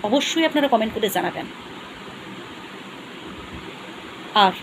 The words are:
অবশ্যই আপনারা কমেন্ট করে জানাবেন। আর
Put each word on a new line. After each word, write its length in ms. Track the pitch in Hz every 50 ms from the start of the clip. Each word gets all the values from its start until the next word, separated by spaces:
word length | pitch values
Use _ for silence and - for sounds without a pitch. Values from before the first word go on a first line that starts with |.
| -
অবশ্যই 420 | 208 214 285 277 - - 330 320
আপনারা 220 | 311 311 294 285 277
কমেন্ট 260 | 247 220 220 220 -
করে 160 | 226 214 202
জানাবেন। 360 | - 180 - 170 - 156 135 - - - - - - - - - - - - - - - - - - - - - - - - - - - - - - - - - - - - - - - - - - - - - - - - - - - - - - - - - -
আর 180 | 214 202 190 185 -